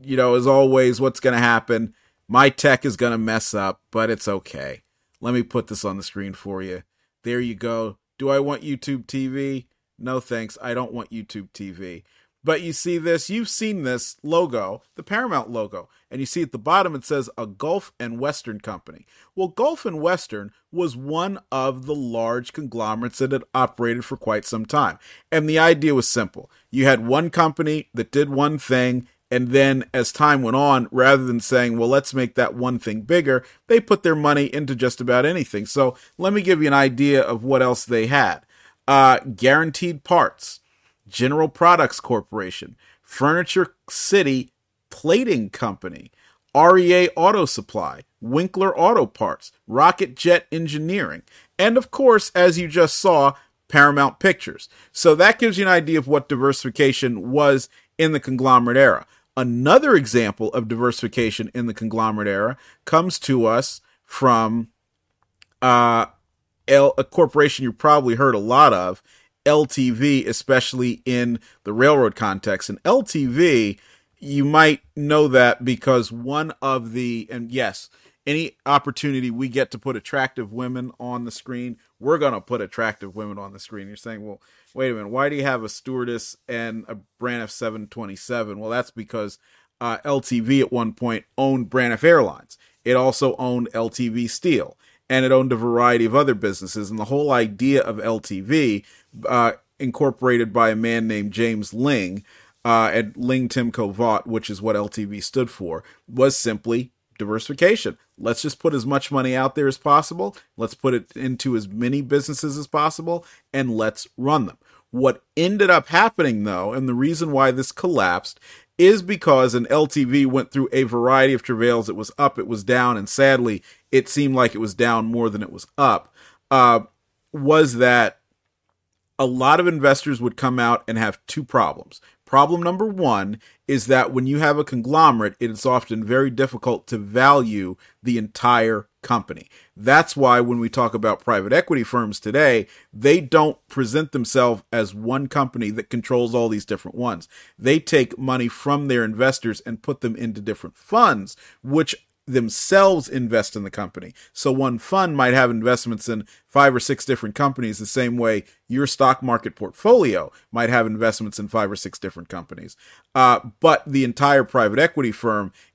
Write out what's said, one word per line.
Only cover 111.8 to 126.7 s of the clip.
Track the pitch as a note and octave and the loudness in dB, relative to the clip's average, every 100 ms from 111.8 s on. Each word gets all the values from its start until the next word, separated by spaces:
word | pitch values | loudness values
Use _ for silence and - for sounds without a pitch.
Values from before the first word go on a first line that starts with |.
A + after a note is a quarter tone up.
| A#2+ C#3 | -4 -4
businesses | B2+ C#3+ C#3 C#3+ D3+ C#3 | -2 -2 -2 -6 -8 -8
as | C#3+ | -6
possible, | D3+ D3+ D#3 E3 E3+ E3+ _ _ | -2 -2 -4 -6 -8 -8 _ _
and | C3+ C3 | -4 -2
let's | A2 A2 - - - | -2 -2 -4 -14 -6
run | C3 D3+ G2+ | 0 0 -2
them. | - _ _ _ | -8 _ _ _
What | B2 C3 - _ | 0 0 0 _
ended | - F3 G#3 G3 | -2 -2 2 4
up | F3 - | 4 4
happening, | E3+ A3 - D3+ A2 | 2 2 2 0 0
though, | G#2 F2+ G2 | -4 -4 -4
and | B2+ C3 | -4 -4
the | |
reason | B2 C#3+ E3 E3 | -2 -2 -2 -2
why | C#3 C3+ | 2 2
this | B2+ C3 | 2 -4
collapsed, | - F#3 D3 F#2 F2 - - - - _ - | -4 -2 2 2 0 -6 -18 -20 -20 _ 4
is | F3+ G#3+ | 6 6
because | F3+ G3 - C3+ B2+ | 2 -4 4 4 4
an | A#2+ A#2 | 0 0
L | D3 D3+ | 0 2
T | D3+ | 0
V | B2+ C#3 C3+ | 0 2 2
went | C3 - | 0 -2
through | C#3 C3 | -4 -2
a | C3 | 0
variety | B2+ A#2+ B2 C3+ C3+ | 0 0 4 4 4
of | C3 | 2
travails. | - A2+ A#2+ A#2 G#2+ | -2 0 2 2 -2
It | F#2+ | -8
was | G#2+ - | -10 0
up, | C#3+ - | 0 0
it | G#2 | -6
was | A2 | -6
down, | G2 B2 B2 A2+ | -2 0 2 -2
and | G2+ | -6
sadly, | - C#3 C3 A#2+ G2 - _ _ | 2 4 4 2 -4 -10 _ _
it | C3+ B2+ | 0 2
seemed | - C#3+ | -2 0
like | C3 A#2 | 2 2
it | G#2 | 0
was | A2 | -8
down | F2+ A#2+ A2+ A2+ | -2 0 2 0
more | A#2+ A2+ | -2 -2
than | G#2 | -4
it | G#2 | -10
was | - - - | -14 -16 0
up, | C#3 G#2 - _ _ _ _ | 2 2 -4 _ _ _ _
uh, | C3+ B2 | 4 6